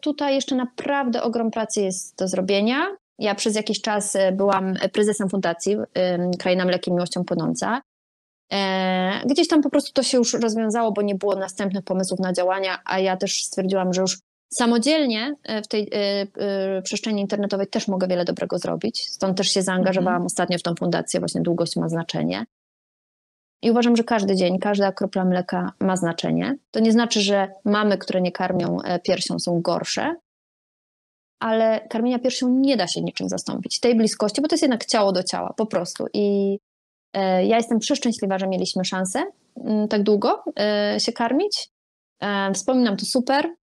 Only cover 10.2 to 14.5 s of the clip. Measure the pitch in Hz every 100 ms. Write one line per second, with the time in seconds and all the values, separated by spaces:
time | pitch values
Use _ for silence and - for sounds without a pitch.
10.2 | 233 226 226 220 220 233 226 208 208 196
11.2 | 202 190 190 - 196 190 - 185 190 190
12.2 | 185 185 180 190 190 180 - 190 190 185
13.2 | 196 - - - 190 190 185 180 185 -
14.2 | _ _ -